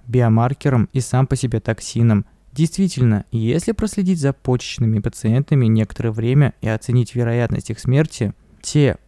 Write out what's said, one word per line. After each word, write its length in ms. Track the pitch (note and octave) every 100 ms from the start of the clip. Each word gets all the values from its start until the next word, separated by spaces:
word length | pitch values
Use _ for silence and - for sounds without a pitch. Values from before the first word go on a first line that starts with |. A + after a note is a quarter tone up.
| -
биомаркером 840 | A#2+ A#2+ A2 A#2+ C#3 D3 C3 G#2
и 60 | C3
сам 260 | B2 B2 C3+
по 100 | C3
себе 240 | B2+ A2+
токсином. 680 | - A2+ - A#2 A#2 G#2 - _ _
Действительно, 720 | - D#3+ - F#3+ C3 A#2+ G#2+ -
если 420 | A#2 A2+ D3 G3
проследить 480 | A3 A3 - F#3 F3+
за 100 | C#3
почечными 680 | - - B2+ - - A#2 A2
пациентами 640 | G#2+ - A2 A#2+ C#3 D3 A#2
некоторое 460 | A2 A2 - A2+
время 420 | A2 A2+ C3+ C#3 -
и 80 | G#2+
оценить 440 | A2 - B2 A#2
вероятность 560 | A#2+ A#2 A#2+ A#2 - -
их 100 | A2
смерти, 540 | - C3+ D#3+ - G#2 - _ -
те, 340 | - D3 C#3 -